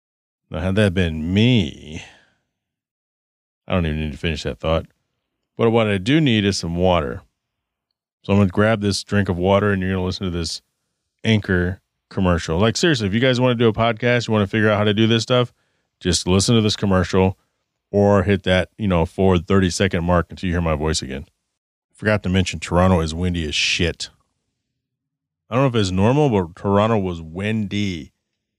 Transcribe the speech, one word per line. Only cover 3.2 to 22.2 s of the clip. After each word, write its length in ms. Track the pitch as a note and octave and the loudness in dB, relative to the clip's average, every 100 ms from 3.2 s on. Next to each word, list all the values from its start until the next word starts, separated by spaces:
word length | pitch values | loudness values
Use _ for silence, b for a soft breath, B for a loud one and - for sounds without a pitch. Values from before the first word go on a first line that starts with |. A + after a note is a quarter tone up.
| _ _ _ _ - | _ _ _ _ -6
I 60 | |
don't 120 | F#2 E2+ | -2 -2
even 140 | D#2 | -4
need 120 | D#2 | -6
to 60 | C#2+ | -6
finish 260 | F2 D2+ | -6 -6
that 160 | - B1+ | -8 -6
thought. 280 | D#2+ D#2+ - _ _ _ _ _ _ - | -2 -2 -4 _ _ _ _ _ _ -2
But 160 | A#2 | 0
what 160 | A#2 G#2+ | 2 0
I 100 | G2 | -2
do 220 | F#2+ D3+ | 0 0
need 260 | D3 A2 G2+ | 2 2 0
is 120 | F#2 | -2
some 180 | E2+ E2+ | -4 0
water. 460 | F#2 F2 C#2 A#1 - _ _ _ _ _ _ _ _ _ | 2 2 0 -8 -16 _ _ _ _ _ _ _ _ _
So 100 | - | -2
I'm 60 | G2+ | 2
gonna 100 | G2+ | 2
grab 320 | F#2 G#2+ A2+ | 2 0 0
this 220 | G2+ F#2+ | -2 -4
drink 260 | - G2+ F#2+ | -2 -2 0
of 80 | F2 | 0
water, 340 | F#2 G2 G#2 | 2 2 2
and 100 | G2 | 0
you're 100 | F#2 | -2
gonna 120 | F#2+ F#2 | -2 -4
listen 200 | F#2 F#2+ | -4 -6
to 60 | |
this 300 | E2+ E2 - - _ _ _ _ _ | -6 -6 -10 -14 _ _ _ _ _
Anchor 580 | A2+ A2 - F2+ F2 G2 _ _ _ | 0 0 2 0 0 -4 _ _ _
commercial. 500 | - F#2 E2+ - D#2+ | -2 2 2 0 0
Like, 160 | A2 A2+ | 0 2
seriously, 300 | F3+ C3+ G2+ | 0 0 0
if 60 | |
you 60 | A2 | 0
guys 200 | C3 B2 | 2 2
wanna 160 | B2+ A#2+ | 0 2
do 120 | A#2+ | 2
a 60 | |
podcast, 540 | G2+ A#2 A2 B2 B2 A2+ | 2 0 0 0 0 0
you 60 | |
wanna 140 | G#2+ G2 | 0 0
figure 220 | A2+ G#2+ | 2 2
out 80 | G2+ | 2
how 60 | |
to 100 | G#2+ | 2
do 140 | G#2 A2 | 2 2
this 160 | A2+ | 2
stuff, 300 | A2 B2 B2 _ _ _ _ _ | 2 0 0 _ _ _ _ _
just 280 | F#2 E2 - | -2 -2 0
listen 280 | F#2+ F#2+ A#2 | 2 4 2
to 60 | |
this 140 | G#2+ - | 2 0
commercial 640 | G2+ F#2 F2+ F#2+ F#2+ - _ _ _ _ _ | 0 0 2 2 2 0 _ _ _ _ _
or 340 | G2+ G2+ G2+ | 0 4 4
hit 200 | F#2+ G2 | 2 0
that, 260 | - F#2 E2+ - | 0 0 0 -4
you 100 | G#2 | -2
know, 180 | F2 D#2+ | 0 0
forward 420 | - F#2+ F2+ E2 | 0 2 2 2
thirty-second 560 | G2 F#2+ - G2 F#2 | 2 2 0 -2 -2
mark 240 | E2+ F2 E2 | 0 0 0
until 180 | D#2 F#2+ | -6 -4
you 60 | |
hear 80 | F2 | -2
my 140 | E2 D2+ | -2 -2
voice 260 | D#2 D2+ | -2 -4
again. 240 | C2 C2+ - _ _ _ _ _ _ | -6 -10 -14 _ _ _ _ _ _
Forgot 300 | _ G2+ G#2+ | _ -2 0